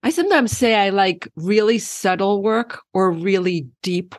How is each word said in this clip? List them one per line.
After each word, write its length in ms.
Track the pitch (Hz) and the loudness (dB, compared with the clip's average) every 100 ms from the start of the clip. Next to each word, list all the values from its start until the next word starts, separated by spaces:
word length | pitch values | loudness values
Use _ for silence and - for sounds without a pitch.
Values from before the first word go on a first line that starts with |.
| 233 | -2
I 40 | |
sometimes 420 | 330 370 359 233 | 0 2 2 2
say 240 | - 240 214 | 0 2 4
I 140 | 196 | 2
like 400 | 196 190 180 - - | 2 0 0 -10 -10
really 420 | 170 208 214 233 | 0 2 4 0
subtle 640 | - - 196 185 196 202 | -2 -4 -2 0 0 0
work 380 | 202 220 233 - _ | 0 -2 -2 -12 _
or 160 | 185 190 | 0 0
really 580 | 165 180 190 180 175 131 _ | 0 0 0 0 -4 -6 _
deep 320 | 185 180 180 | -4 -4 -6